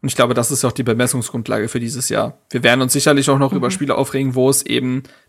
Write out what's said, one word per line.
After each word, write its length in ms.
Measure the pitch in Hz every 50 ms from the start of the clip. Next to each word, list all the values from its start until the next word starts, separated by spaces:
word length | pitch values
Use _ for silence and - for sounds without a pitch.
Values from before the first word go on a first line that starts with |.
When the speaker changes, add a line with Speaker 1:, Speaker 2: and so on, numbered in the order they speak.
| -
Speaker 1:
Und 60 | 143
ich 60 | -
glaube, 200 | - 127 120 123
das 160 | 117 120 -
ist 120 | 147 123 -
auch 80 | 127 -
die 100 | - 131
Bemessungsgrundlage 840 | 120 113 113 123 123 - 127 113 - - 135 110 - 110 110 107 113
für 100 | - 123
dieses 300 | 120 117 - 123 127 -
Jahr. 280 | 113 104 107 117 - _ _ _
Wir 100 | - 120
werden 200 | 120 120 120 131
uns 120 | 131 127 -
sicherlich 380 | 143 131 156 147 139 135 143
auch 80 | 139 139
noch 100 | 139 131
Speaker 2:
Mhm. 80 | - 185
Speaker 1:
über 140 | 127 120
Spiele 240 | 185 - 147 139 -
aufregen, 400 | - 139 - - 139 135 135 123
wo 120 | 131 127 131
es 140 | 139 - -
eben 380 | - 120 120 123 127 127 131 131 - - _ _